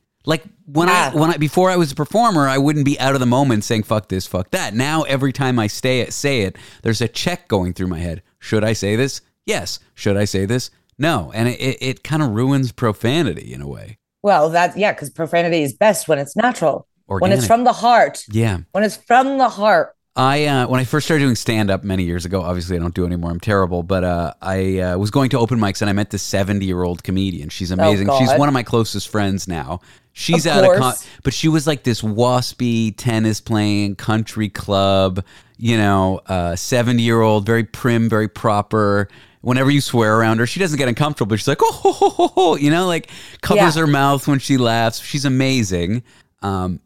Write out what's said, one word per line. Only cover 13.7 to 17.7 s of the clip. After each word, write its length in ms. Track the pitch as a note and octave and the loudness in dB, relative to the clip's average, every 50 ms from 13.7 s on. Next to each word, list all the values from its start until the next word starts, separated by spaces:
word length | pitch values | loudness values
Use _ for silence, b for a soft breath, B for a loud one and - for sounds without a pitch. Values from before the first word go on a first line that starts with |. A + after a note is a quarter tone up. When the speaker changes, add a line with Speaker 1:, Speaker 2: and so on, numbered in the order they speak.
| C2 G#1 G1+ G1+ G#2+ - _ _ _ _ - | -12 -12 -14 -18 -20 -20 _ _ _ _ 0
Speaker 2:
Well, 260 | G3+ F#3+ D#3 D3+ E3 | 2 4 4 4 2
that, 260 | D#3+ E3+ F3 F3 - | 2 2 0 0 0
yeah, 160 | F#3 F3 G3+ D3 | 0 0 0 0
'cause 180 | - D3 C3+ | -2 -8 -12
profanity 500 | - - E3 D3 - E3+ E3+ E3+ E3+ E3 | -8 -8 -6 -2 0 0 0 2 0 0
is 120 | D3 C#3 - | 0 -2 -2
best 340 | - G3+ A3 G3 - - - | 2 2 2 2 2 0 0
when 100 | D#3 C#3 | 0 0
it's 180 | C#3+ C#3 - | -2 -2 -2
natural. 520 | G#3+ A3 B3 A#3+ - E3+ D3+ C3+ F2+ - _ _ _ _ | 0 0 0 0 0 0 0 0 -2 -6 _ _ _ _
When 260 | - G2 F#2 F3 F#3+ | -6 -2 0 2 2
it's 120 | G3 - A#2+ | 2 2 4
Speaker 1:
Organic. 40 | F#3+ | 4
Speaker 2:
from 160 | A3+ A#3 B3 | 4 4 2
the 100 | B3 | 0